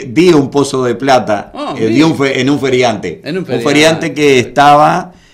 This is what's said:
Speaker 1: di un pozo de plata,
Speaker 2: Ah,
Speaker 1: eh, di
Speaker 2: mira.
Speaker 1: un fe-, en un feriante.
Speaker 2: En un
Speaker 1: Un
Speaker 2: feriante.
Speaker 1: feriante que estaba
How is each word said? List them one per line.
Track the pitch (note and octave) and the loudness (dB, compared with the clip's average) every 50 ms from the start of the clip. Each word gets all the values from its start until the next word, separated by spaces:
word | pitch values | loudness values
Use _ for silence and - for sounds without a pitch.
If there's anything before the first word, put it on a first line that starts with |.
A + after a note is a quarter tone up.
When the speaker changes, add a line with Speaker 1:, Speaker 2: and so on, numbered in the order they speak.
| C3+ B2+ | -2 -4
Speaker 1:
di | A2 D3+ F3+ F3+ D#3+ | 0 2 4 4 4
un | C#3+ C3+ A#2+ | 4 2 0
pozo | - C#3+ C3+ - C3+ C3 B2+ | 0 -2 -2 -2 -2 -2 -2
de | A#2+ A2+ | -2 -4
plata, | - C3+ C3+ C3 B2 G2 G#2+ G#2 G2+ - - - | -2 0 2 2 2 2 0 -4 -6 -6 -10 -12
Speaker 2:
Ah, | C4 D4 B3+ D3 A2+ | -12 -10 -8 -6 -4
Speaker 1:
eh, | A2 | -2
di | A2 A2+ | 0 2
Speaker 2:
mira. | C#3 D#3+ | 2 2
Speaker 1:
un | E3 C3+ | 2 0
fe-, | A#2 C3+ C3 - C3 | 0 -2 -2 -2 -2
en | B2+ C#3 | -2 -2
un | D3 C3+ | -2 -2
feriante. | C3+ C3 B2+ B2 B2 A#2 G#2+ F#2 - F2 D#2 - - | -2 -2 0 0 0 0 -2 -4 -8 -10 -12 -12 -10
Speaker 2:
En | C#3 E3 | -10 -8
un | F#3+ | -8
Speaker 1:
Un | E3 | -6
Speaker 2:
feriante. | - C3 A#2+ A#2 D3 | -6 -6 -4 -2 0
Speaker 1:
feriante | C#3+ D3 D#3 E3 D#3+ D#3+ E3 D#3 C3 | 2 2 2 2 2 0 -4 -6 -4
que | D3+ D3 C#3+ C3+ B2+ | 0 2 2 2 2
estaba | A2 A2+ - C#3+ C#3+ C#3+ D3 D3 D3+ D#3+ E3+ F3+ F3 - - _ _ _ | 0 0 0 2 4 4 6 4 4 2 0 -2 -6 -10 -16 _ _ _